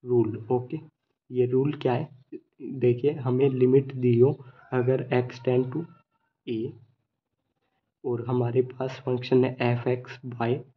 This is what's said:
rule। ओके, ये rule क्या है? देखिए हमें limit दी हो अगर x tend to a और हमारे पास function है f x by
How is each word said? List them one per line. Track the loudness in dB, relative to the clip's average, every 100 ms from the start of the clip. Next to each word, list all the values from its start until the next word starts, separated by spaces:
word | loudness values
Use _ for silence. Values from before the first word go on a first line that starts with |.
rule। | 2 2 2 -2 -4
ओके, | -4 -4 -12 -14 _ _ _ _
ये | -2 2
rule | 2 0
क्या | -2 -2
है? | -2 -4 -12 _ -20 _ _ -12 0
देखिए | 0 2 0
हमें | -2 -2 2 2
limit | 4 4 4 2 0
दी | 2 6
हो | 4 2 -10 -20 -4
अगर | -2 0 0 0
x | 0 -2 -4
tend | 0 0 0
to | -6 -10 -18 _ _ _ _ -8
a | -6 -6 -12 _ _ _ _ _ _ _ _ _ _ _ _
और | -6 -6 -2
हमारे | -2 0 0
पास | -2 -4 -8 -6 -4
function | -4 2 4 4
है | 0 0
f | 0 0
x | -4 -6 -14 -14
by | -6 -2 -2 -6